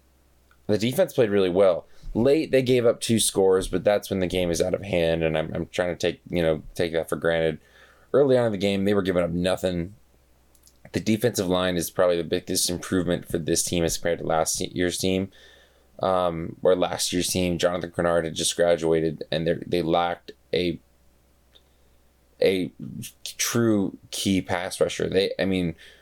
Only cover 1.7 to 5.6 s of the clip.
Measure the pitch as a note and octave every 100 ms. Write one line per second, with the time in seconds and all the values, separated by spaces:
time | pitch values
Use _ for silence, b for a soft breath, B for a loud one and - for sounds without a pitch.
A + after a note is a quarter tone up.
1.7 | E2 - b b - B2+ D#3 D3+ C3 B2+
2.7 | B2+ A2+ G#2+ - A2+ - - F#2+ F#2+ F2+
3.7 | F2+ G#2 G2+ - G2 F2+ F#2 F2 E2 F2+
4.7 | F2+ G2 F2+ E2 E2 D#2+ D#2 D#2+ D#2+